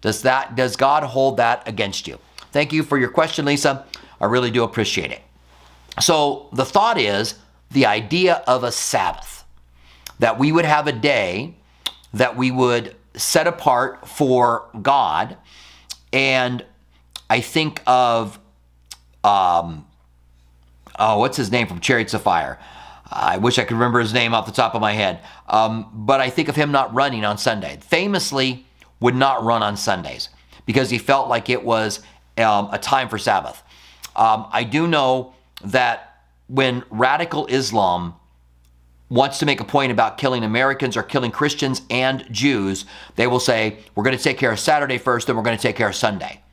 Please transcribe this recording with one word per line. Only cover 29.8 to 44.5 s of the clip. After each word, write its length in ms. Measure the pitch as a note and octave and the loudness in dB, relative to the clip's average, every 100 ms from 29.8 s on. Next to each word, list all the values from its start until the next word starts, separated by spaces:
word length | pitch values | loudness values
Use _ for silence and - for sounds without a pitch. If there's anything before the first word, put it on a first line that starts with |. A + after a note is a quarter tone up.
| - F#2+ D2+ C2 - _ _ - | -4 -4 -4 -12 -14 _ _ -20
because 260 | - A2+ C3 | -2 0 0
he 80 | A#2+ | -2
felt 300 | - C#3 B2 | 0 0 2
like 220 | A#2+ A2 | -2 0
it 140 | B2 | -4
was, 380 | G#2+ A2+ G#2+ - - - _ - | 0 0 0 -6 -14 -20 _ 0
um, 300 | A2+ G#2 G#2 | 2 2 0
a 80 | - | -4
time 300 | - C3+ B2 | 0 0 0
for 100 | A2 | -4
Sabbath. 460 | - G2 - - _ - - - - | 0 0 -2 -14 _ -20 -20 -20 -14
Um, 320 | - A2+ A2 A2 | 2 2 2 0
I 100 | - | -4
do 240 | A#2 C3 E3 | -2 0 2
know 480 | D#3+ C3 C3 B2+ _ _ - | 2 2 0 -2 _ _ -16
that 580 | G2+ B2+ B2 A2+ - _ _ _ _ | -2 0 0 -2 -8 _ _ _ _
when 380 | C3 C3+ B2 - | 0 0 0 -6
radical 580 | G#2+ B2+ D3 E3+ D3 - | 0 2 2 -2 -6 -2
Islam 680 | B2+ C3 A2 F#2+ F2+ F2 E2+ _ _ _ _ _ _ _ _ _ | -2 0 0 2 0 -4 -10 _ _ _ _ _ _ _ _ _
wants 300 | A#2+ E3 - | 2 2 2
to 80 | D3+ | -2
make 140 | C#3 | -2
a 40 | |
point 260 | A2+ C#3+ C3+ | -2 -2 0
about 260 | A2+ A2+ - | 0 0 0
killing 280 | C#3 B2+ | -4 -2
Americans 520 | A2 A2+ C3+ C3+ C3+ A2+ | -2 0 0 0 -4 -4
or 60 | |
killing 300 | G#2+ C#3+ A#2+ | -4 -2 -2
Christians 500 | - D3 C#3+ C#3 C3 - | -2 -2 0 -4 -4 -4
and 340 | A#2+ C3 C3+ - | -2 0 -2 -8
Jews, 540 | G#2 C3+ B2+ G2 F#2+ - - - - | -2 0 2 0 -4 -8 -18 -16 -2
they 100 | A#2+ | 0
will 140 | B2 | 2
say, 380 | - A#2 A2 G#2 - - | 2 2 0 -4 -12 -2
"We're 80 | |
gonna 140 | A2 B2+ | 0 0
take 200 | - C3 | -2 0
care 140 | B2+ | 0